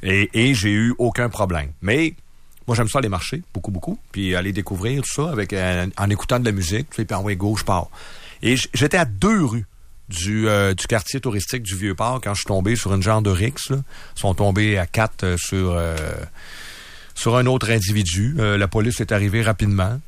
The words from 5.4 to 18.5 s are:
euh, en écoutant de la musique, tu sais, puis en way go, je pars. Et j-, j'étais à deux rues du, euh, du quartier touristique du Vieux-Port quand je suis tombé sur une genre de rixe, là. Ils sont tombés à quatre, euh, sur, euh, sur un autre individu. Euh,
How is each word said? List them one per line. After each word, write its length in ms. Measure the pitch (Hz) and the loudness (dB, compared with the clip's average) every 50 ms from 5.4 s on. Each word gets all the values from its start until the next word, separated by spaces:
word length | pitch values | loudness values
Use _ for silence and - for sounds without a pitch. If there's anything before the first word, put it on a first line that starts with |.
| 101 92 | -2 -2
euh, 360 | 101 95 92 92 90 87 90 95 - - | -2 -2 0 0 0 0 -2 -4 -2 -2
en 120 | 101 98 | 0 0
écoutant 300 | 104 92 - - 127 123 | 0 0 0 0 0 2
de 60 | 123 | 2
la 80 | 117 101 | 2 0
musique, 360 | 98 92 82 98 113 147 - | 0 -2 -2 -2 -2 -4 -4
tu 40 | - - | -4 -6
sais, 60 | 113 | -4
puis 80 | - 107 92 | -4 -2 -4
en 40 | |
way 140 | 98 104 101 | -2 -2 -2
go, 220 | 87 95 104 107 92 | 0 0 0 0 0
je 80 | - | 0
pars. 240 | 107 98 90 85 - - - - - - - - - - - | 0 0 0 0 -4 -10 -18 -18 -18 -18 -18 -18 -18 -16 -4
Et 140 | - 110 127 | 0 2 2
j-, 140 | 127 - - - | 2 0 -2 0
j'étais 220 | - 120 - - | 2 2 4 4
à 80 | 185 170 | 2 2
deux 400 | 123 104 95 - 202 226 208 160 | 2 0 0 2 4 4 4 2
rues 220 | 120 107 117 104 - - - - - - - - - | 2 0 -2 -6 -6 -14 -20 -20 -20 -20 -20 -16 -12
du, 400 | 101 85 87 98 104 110 110 110 | -8 -6 -2 -2 0 2 2 4
euh, 260 | 107 101 101 98 95 | 4 4 4 4 2
du 140 | 90 - - | 0 -2 0
quartier 320 | 120 110 - - - 131 | 0 0 0 -2 -6 -4
touristique 440 | - 127 104 104 92 - - 127 110 | -4 -2 -2 -2 -4 -4 -6 -6 -6
du 120 | 98 95 | -6 -6
Vieux-Port 460 | 92 101 101 95 80 104 117 127 131 | -4 -2 -4 -2 0 -2 -2 -2 -2
quand 120 | - 101 101 | -2 -4 -4
je 60 | 95 | -4
suis 80 | - - | -2 0
tombé 300 | 104 95 95 101 117 117 | 0 2 2 2 2 2
sur 160 | - 95 98 | 2 0 0
une 100 | 95 92 | 2 2
genre 180 | 104 110 110 | 4 2 4
de 80 | 107 101 | 4 2
rixe, 420 | 95 87 101 110 - - - - | 2 2 2 0 -2 -4 -4 -2
là. 60 | 131 135 135 - - - - - - | -2 -2 -2 -6 -10 -14 -14 -14 -12
Ils 40 | - | -2
sont 120 | - 101 92 | 0 0 2
tombés 420 | - 104 101 95 101 107 107 104 95 | 4 4 4 4 4 4 4 4 2
à 80 | 87 82 | 0 0
quatre, 360 | - - 110 110 - - - | 2 2 2 2 0 -2 -2
euh, 100 | 92 90 87 | 0 0 0
sur, 360 | - - - 95 92 90 87 | -2 -2 -2 0 0 2 2
euh, 240 | 85 85 82 82 80 78 78 78 76 76 - - - - - - - - - - - - - - - - - - | 0 0 0 -2 -4 -4 -4 -6 -8 -8 -12 -14 -16 -16 -16 -16 -16 -16 -16 -16 -16 -18 -18 -20 -20 -20 -16 -10
sur 200 | - - 117 113 | -2 0 4 4
un 100 | 123 123 | 4 6
autre 240 | 127 131 131 - 107 | 4 4 2 2 2
individu. 640 | 117 113 95 92 104 107 101 85 82 95 101 123 151 160 | 2 2 2 2 2 2 2 2 2 0 0 2 2 2
Euh, 180 | 110 104 | 2 2